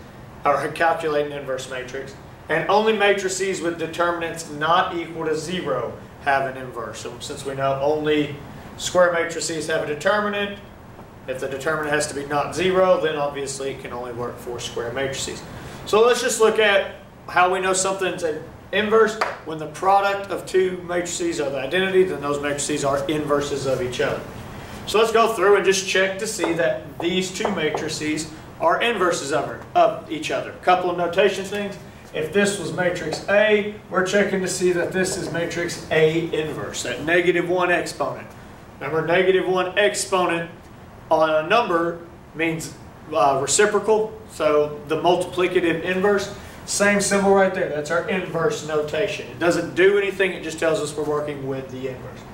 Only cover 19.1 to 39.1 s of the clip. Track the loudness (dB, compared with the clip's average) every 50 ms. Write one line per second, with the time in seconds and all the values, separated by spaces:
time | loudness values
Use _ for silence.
19.1 | 2 -2 -4 -4 -6 -10 -10 -10 -8 -8 -8 -10 -8 0 4 4 6 6 4 2
20.1 | 0 -2 -4 -6 -6 -6 -6 0 2 2 2 2 0 -4 -6 -4 -2 -2 -2 -4
21.1 | -4 -2 -2 -2 -2 -2 -2 -2 -2 -4 -4 0 0 0 0 4 4 4 4 4
22.1 | 2 -4 -2 -2 -2 -2 -2 -2 -2 -2 -2 -2 -2 0 0 0 0 0 0 -2
23.1 | -2 -2 2 2 2 2 2 -2 -4 -2 0 -2 0 0 -2 -4 -2 -2 -2 -2
24.1 | -2 -4 -8 -12 -14 -14 -14 -14 -14 -14 -14 -14 -14 -12 -8 0 2 2 2 4
25.1 | 4 4 4 4 4 2 6 6 6 6 6 4 2 2 0 0 2 2 2 2
26.1 | 0 -4 -6 -6 -4 -2 -2 -2 0 2 2 0 0 -2 -6 -12 -10 -4 -2 0
27.1 | 0 0 -2 -2 -4 -4 -2 -2 -2 0 -2 -2 -2 -2 -4 -6 -6 -4 -4 -4
28.1 | -4 -4 -6 -8 -12 -16 -18 -18 -8 0 2 2 2 4 2 0 2 2 2 0
29.1 | 0 0 -2 -2 -2 -2 -2 -4 -8 -10 -12 0 4 4 4 4 4 -2 -8 -8
30.1 | -8 -6 -4 -4 -4 -4 -4 -6 -12 -2 2 2 4 4 2 -2 0 0 -2 0
31.1 | 2 4 4 4 2 0 -6 -6 -6 -6 -6 -6 -8 -12 -16 -18 -20 -20 -20 -10
32.1 | -6 -6 -6 0 2 2 2 2 0 -2 -4 -6 -4 -2 0 -2 -2 -2 -4 -6
33.1 | -6 -6 -2 2 4 4 6 6 4 2 2 -2 -8 -10 -12 -4 -2 0 0 2
34.1 | 2 2 2 2 0 -2 -2 -2 -2 0 2 2 2 2 0 0 0 0 0 0
35.1 | -2 -4 -6 -4 -4 -4 -4 -2 -4 -4 -4 -4 -6 -8 -6 0 4 4 4 4
36.1 | 4 2 0 0 -2 -2 -2 -2 -6 -6 -8 -8 -8 -6 -6 -6 -6 -4 0 2
37.1 | 2 4 4 4 2 2 0 0 0 0 2 2 2 0 0 -6 -6 -4 -4 -4
38.1 | -4 -8 -12 -16 -18 -18 -18 -20 -20 -20 -20 -20 -16 -10 -6 -2 -2 -2 0 2